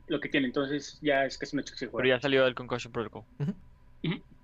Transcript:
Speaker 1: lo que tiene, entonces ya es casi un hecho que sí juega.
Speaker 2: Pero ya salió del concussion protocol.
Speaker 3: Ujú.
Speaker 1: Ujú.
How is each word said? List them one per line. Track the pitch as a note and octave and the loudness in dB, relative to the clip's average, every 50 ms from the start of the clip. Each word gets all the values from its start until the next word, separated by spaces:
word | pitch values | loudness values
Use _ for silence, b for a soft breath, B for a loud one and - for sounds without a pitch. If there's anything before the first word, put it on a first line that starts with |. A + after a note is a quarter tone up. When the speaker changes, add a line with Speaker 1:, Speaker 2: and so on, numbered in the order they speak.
| - - | -8 -4
Speaker 1:
lo | E3 C#3 | -4 -4
que | - - | -2 0
tiene, | - D3 C3+ B2+ | 0 0 2 2
entonces | B2 D3 C#3 C3+ D3 D3 C#3 - - - | 0 0 0 0 -2 -4 -6 -8 -10 -4
ya | - C#3+ C#3 C3+ C#3 | 0 2 2 2 2
es | C3 - - | 0 -2 -6
casi | C#3+ - - | -8 -4 -4
un | C#3 | -4
hecho | - - - | -4 -6 -8
que | - | -10
sí | C3 | -8
juega. | A2+ - A2+ B2+ | -6 -2 2 4
Speaker 2:
Pero | C3 B2+ | 4 4
ya | B2 | 4
salió | - C#3+ C3+ C3+ C3 | 4 4 4 6 6
del | B2+ A#2+ | 4 2
concussion | - B2+ A#2+ B2+ A#2+ - A#2+ A2+ | 0 -6 -6 -6 -6 -6 -6 -6
protocol. | A#2+ A2 G2+ - G#2+ G#2+ - - - | -6 -6 -6 -8 -12 -16 -14 -8 -6
Speaker 3:
Ujú. | C#3+ D#3 G#3 - - - - - - - - - - | -4 -4 -4 -6 -10 -20 -20 -20 -20 -20 -12 -6 -4
Speaker 1:
Ujú. | E3 F#3+ - - - - - | -4 -4 -4 -6 -14 -20 -20